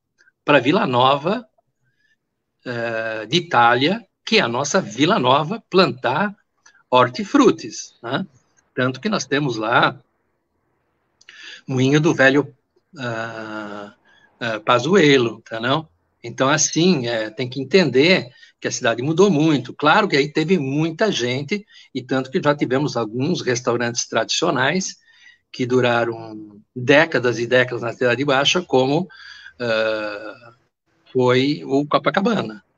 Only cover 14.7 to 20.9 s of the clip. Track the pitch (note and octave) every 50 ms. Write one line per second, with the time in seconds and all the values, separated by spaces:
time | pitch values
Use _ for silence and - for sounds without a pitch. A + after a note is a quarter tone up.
14.7 | B2 B2 B2+ D#3 G3 G3 D#3 D3 C#3 C3 A#2+ A2+ A2 A2 _ - A#2 A2+ A#2 B2+
15.7 | C#3+ D#3+ D#3+ _ _ _ _ _ _ _ - A#2 A#2+ - C3 C3+ D3+ D3+ - -
16.7 | - D#3 E3+ F#3+ F3+ C#3 A#2 A#2 A#2+ A2+ A2 G#2+ - - B2+ B2 - C#3 C3 B2+
17.7 | - F#3+ F3 C3+ A#2+ C3 D3 F3+ F#3+ D#3 C3 - _ _ - _ _ _ - A#2
18.7 | - - B2+ A#2 A2+ A#2+ B2 D3+ E3 E3 G3 G#3 D#3+ C#3 D#3 E3 D3 B2 B2 -
19.7 | - - D3 D3+ E3+ G#3+ G#3 - D3+ C#3 C#3+ D3 - D#3 D#3 D#3+ F#3+ E3+ C3+ C3+
20.7 | C#3 D3+ D#3+ E3